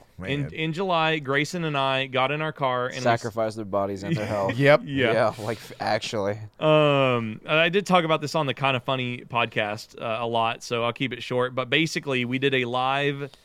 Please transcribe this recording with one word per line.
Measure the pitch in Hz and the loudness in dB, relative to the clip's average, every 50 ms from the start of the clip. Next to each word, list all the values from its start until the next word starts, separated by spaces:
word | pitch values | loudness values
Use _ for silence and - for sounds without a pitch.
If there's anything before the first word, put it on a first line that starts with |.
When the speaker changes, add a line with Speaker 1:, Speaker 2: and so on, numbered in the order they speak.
| - - _ - 92 | -20 -20 _ -10 -6
Speaker 1:
In, | 117 139 143 | -4 -4 -4
Speaker 2:
man. | 139 147 165 | -4 -6 -6
Speaker 1:
in | 160 160 160 151 | -4 -4 -4 -2
July, | 170 196 190 175 165 160 160 160 156 | -2 -2 0 2 2 2 2 2 0
Grayson | 143 131 139 147 151 - 180 180 165 | 0 0 0 0 0 0 -2 -4 -4
and | 156 147 | -2 0
I | 139 135 135 135 131 135 | 0 2 2 2 0 0
got | 135 127 127 131 131 | 0 2 2 2 2
in | 147 151 | 0 -2
our | 156 156 | -4 -4
car | - - 143 127 127 123 123 | -4 -2 -2 0 0 0 -2
and | 127 - | -4 -4
we | |
s- | 131 127 120 117 - | 0 2 2 2 2
Speaker 3:
Sacrificed | - 117 98 113 113 110 104 | 0 -4 -2 -2 -2 -2 -2
their | 113 107 | -4 -6
bodies | 95 101 101 98 98 101 92 98 | -2 0 0 0 0 -2 -4 -2
and | 127 165 | -2 -2
their | 110 107 | 0 0
Speaker 1:
<laughs> | 107 110 | 0 0
Speaker 3:
health. | 101 98 98 - | 0 0 0 2
Speaker 2:
Yep. | 123 139 139 147 - - | 4 6 6 6 6 4
Speaker 1:
Yeah. | 151 139 135 123 113 110 | 0 0 2 2 4 4
Speaker 3:
Yeah, | 113 120 110 107 113 104 | 4 2 2 0 -2 -4
like, | 113 113 - | -6 -6 -6
f-, | - - - - | -8 -14 -10 -6
actually. | 104 104 107 110 - - - 107 98 101 104 107 107 104 - - | -2 0 0 0 -2 -4 -4 -2 -2 -2 -2 -4 -8 -14 -8 -2
Speaker 1:
Um, | 160 156 156 151 151 147 143 139 135 127 123 120 113 110 110 - - | 2 4 6 6 6 4 4 4 4 2 2 0 -2 -4 -6 -8 -6
I | - 151 160 165 175 | -2 0 2 2 2
did | 170 208 196 | 2 0 2
talk | - 185 180 160 | 4 4 4 4
about | 160 160 151 | 4 2 0
this | 151 139 - | 0 -2 -2
on | 160 147 | -2 0
the | 135 123 | -2 -2
Kinda | - 143 135 131 120 | 0 0 0 0 0
Funny | - - 131 131 123 123 123 123 | -2 -2 -2 -2 -2 -4 -6 -8
podcast, | - - 123 117 117 113 - 117 107 104 104 104 - - - - | -10 -4 -2 0 0 0 0 -2 -2 -2 -4 -6 -10 -14 -12 -6
uh, | - 117 110 120 | -4 -4 -2 -2
a | 120 | -2
lot, | 117 117 113 113 113 120 - | 0 0 0 0 0 -2 -4
so | - - 120 117 117 | -6 -4 -2 -2 -2
I'll | 120 | -2
keep | 117 - 135 120 120 | -2 -2 -4 -4 -4
it | 120 - | -6 -6
short. | - 123 123 123 127 123 | -2 0 0 0 0 -2
But | 131 127 120 | -4 -2 0
basically, | 139 151 165 156 - 175 - 143 135 127 123 | 2 2 2 0 -2 -4 -4 -2 -2 -2 -2
we | 120 127 131 | -2 -2 0
did | 135 139 131 | 0 0 2
a | 131 123 | 0 0
live, | 117 123 127 127 131 135 139 143 143 143 139 143 135 - - | 0 -2 -2 0 0 0 0 0 -2 -2 -4 -8 -12 -14 -18